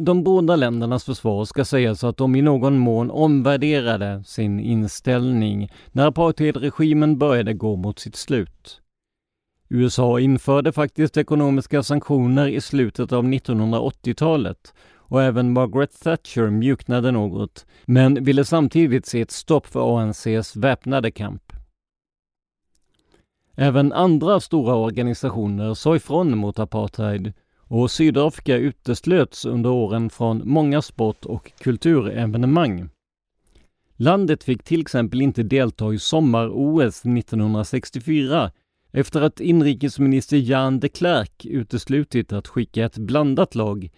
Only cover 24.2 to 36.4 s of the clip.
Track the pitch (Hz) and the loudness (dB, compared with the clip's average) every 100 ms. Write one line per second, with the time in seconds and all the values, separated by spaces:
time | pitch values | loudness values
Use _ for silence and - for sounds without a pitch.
24.2 | 160 208 - 165 117 123 113 110 123 117 | 4 0 2 0 2 2 0 -2 -4 -4
25.2 | 135 113 104 101 107 110 156 160 - 147 | -6 -4 -4 -2 -4 -2 0 0 0 0
26.2 | 180 113 104 101 110 107 104 - 107 104 | 0 0 -2 -4 -6 -4 -6 -4 -4 -4
27.2 | 98 - _ _ _ 117 123 - 160 139 | -6 -12 _ _ _ -2 0 2 2 4
28.2 | 151 - - 123 139 - - 120 - 180 | 0 -2 0 0 0 -4 -6 -4 0 2
29.2 | 131 - - 120 117 127 107 113 113 - | 2 -2 -6 -2 0 0 0 -2 -4 -2
30.2 | 117 113 - 151 151 143 - - 110 107 | -2 -2 0 2 2 0 -2 -2 -2 -2
31.2 | - 110 - _ - 117 160 160 107 104 | -8 -10 -12 _ -4 0 2 2 2 -2
32.2 | 117 110 123 156 151 90 87 - _ _ | -2 0 2 2 2 -2 -8 -16 _ _
33.2 | _ _ _ _ _ _ _ _ 120 190 | _ _ _ _ _ _ _ _ 2 2
34.2 | 185 151 - 123 - 165 156 127 117 123 | 2 0 0 -4 -2 -2 -2 -2 -2 0
35.2 | 139 123 107 135 123 - 107 107 - 160 | 0 0 0 0 0 -2 -4 -2 -2 2
36.2 | 156 117 | 2 2